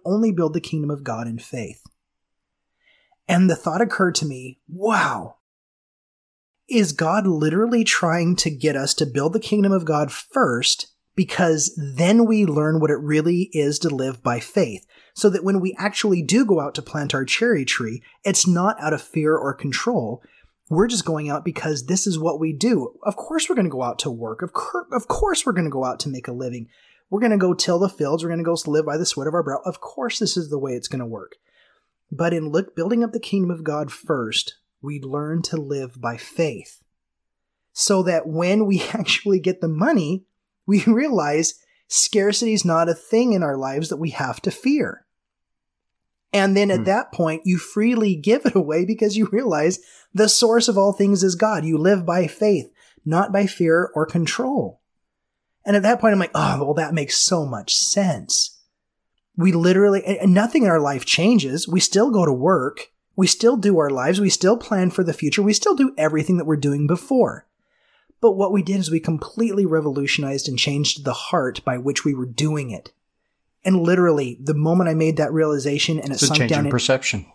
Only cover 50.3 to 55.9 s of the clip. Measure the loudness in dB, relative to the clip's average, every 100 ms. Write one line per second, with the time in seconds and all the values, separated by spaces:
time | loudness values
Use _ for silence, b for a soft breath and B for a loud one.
50.3 | 4 4 4 2 2 2 2 2 4 2
51.3 | 2 0 0 -2 2 4 2 2 0 0
52.3 | 0 2 2 -2 b b b -2 0 2
53.3 | 2 0 0 2 2 2 -2 -2 0 -2
54.3 | -2 -2 -2 -4 -8 _ _ _ _ _
55.3 | _ _ _ 0 2 4